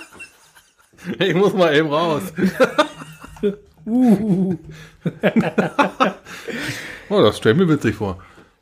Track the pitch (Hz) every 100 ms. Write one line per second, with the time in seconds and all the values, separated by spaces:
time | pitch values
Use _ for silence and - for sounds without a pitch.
0 | - - - _ _ _ _ _ _ _
1 | 175 - 190 165 202 202 170 147 156 147
2 | 170 147 185 - 190 - 254 - 302 -
3 | - - - - 202 196 _ _ - 240
4 | 247 196 214 185 190 165 - - - _
5 | - - 208 - 165 - 165 - 190 -
6 | 196 - - - - 233 - - - -
7 | - 202 110 - 113 143 180 147 120 -
8 | 104 90 - - - _